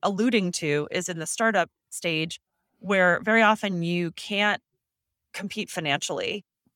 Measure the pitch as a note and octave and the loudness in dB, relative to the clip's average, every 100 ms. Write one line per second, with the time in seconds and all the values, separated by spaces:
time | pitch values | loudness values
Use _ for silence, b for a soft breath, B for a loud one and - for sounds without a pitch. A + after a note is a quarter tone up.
0 | G3+ G3 B3 A#3 F3+ - D3+ D3 D3 F3+ | -2 0 2 2 0 -2 -2 -2 -2 -4
1 | F3 E3 D#3+ - A3+ G3+ E3 _ _ - | -4 -6 -6 0 2 2 0 _ _ -6
2 | F3 D#3 E3 - _ _ _ _ F#3 G3 | -2 -2 -4 -8 _ _ _ _ 0 4
3 | F3+ F3 A3 A3+ G#3+ A3 G3+ F3 E3+ F3 | 4 4 4 6 6 4 0 -2 -2 0
4 | E3 - - G3+ G#3 G3 _ _ _ _ | -2 -6 -6 0 0 0 _ _ _ _
5 | _ _ _ - F#3+ G#3+ F#3 - D#3 C#3+ | _ _ _ -12 -10 -8 -8 -6 -2 -2
6 | - C#3+ F#2+ G3+ - _ _ | -2 -4 -4 -6 -12 _ _